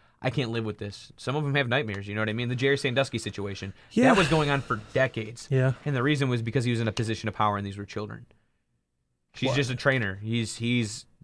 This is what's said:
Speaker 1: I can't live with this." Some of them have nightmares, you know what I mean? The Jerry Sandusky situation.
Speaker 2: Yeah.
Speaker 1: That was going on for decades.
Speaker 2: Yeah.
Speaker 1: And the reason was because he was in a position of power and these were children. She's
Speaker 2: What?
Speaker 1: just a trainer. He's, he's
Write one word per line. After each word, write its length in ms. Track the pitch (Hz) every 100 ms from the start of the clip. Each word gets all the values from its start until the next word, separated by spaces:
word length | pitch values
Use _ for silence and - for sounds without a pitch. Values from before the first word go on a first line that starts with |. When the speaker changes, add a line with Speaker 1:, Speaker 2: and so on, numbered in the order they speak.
| _ -
Speaker 1:
I 80 | 135
can't 220 | 147 120
live 120 | 117 110
with 120 | -
this." 340 | 104 - - -
Some 180 | - 143
of 80 |
them 120 | 143 143
have 120 | 127
nightmares, 400 | 127 113 98 101
you 60 |
know 80 | 107
what 80 | 107
I 40 |
mean? 160 | 110 120
The 60 | 123
Jerry 220 | 135 139
Sandusky 400 | 135 123 135 113
situation. 560 | 107 101 101 98 95 - -
Speaker 2:
Yeah. 120 | - 262
Speaker 1:
That 80 | 208
was 100 | 151
going 240 | 156 147
on 100 | 139
for 140 | 123 113 -
decades. 540 | 135 131 - 107 120 -
Speaker 2:
Yeah. 240 | 131 131 123 147
Speaker 1:
And 100 | 135
the 80 |
reason 260 | 135 143 135
was 120 | 123
because 220 | 117 131 120
he 60 |
was 100 | 117
in 60 | 110
a 40 |
position 360 | 104 113 110 110
of 40 |
power 240 | - 107 101
and 80 | 101
these 120 | 98
were 80 | 101
children. 400 | 104 107 113 120 _ _ _ _ _ _ _ _ _ _
She's 140 | - 131
Speaker 2:
What? 80 | 127
Speaker 1:
just 160 | 123
a 40 | 123
trainer. 440 | 143 131 101 98
He's, 360 | 110 117 110 -
he's 480 | 117 123 107 - - _